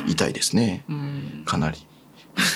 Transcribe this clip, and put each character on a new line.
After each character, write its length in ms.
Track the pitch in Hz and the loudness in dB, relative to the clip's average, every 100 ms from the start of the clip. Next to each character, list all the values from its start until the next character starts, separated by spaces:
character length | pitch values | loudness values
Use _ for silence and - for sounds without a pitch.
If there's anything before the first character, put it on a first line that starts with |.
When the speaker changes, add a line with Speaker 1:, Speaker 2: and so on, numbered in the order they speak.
Speaker 1:
う 40 | - | 0
ん。 20 | |
Speaker 2:
痛 160 | - 87 | 2 0
い 60 | |
で 100 | - | 0
す 140 | - 107 | 2 4
ね。 280 | 117 90 - | 2 0 -4
Speaker 1:
う 40 | |
ん。 500 | 147 143 143 143 - | -6 -4 -6 -8 -6
Speaker 2:
か 120 | - - | -2 0
な 140 | - | 0
り。 160 | - - - - - - - - | -2 -10 -20 -20 -20 -8 0 0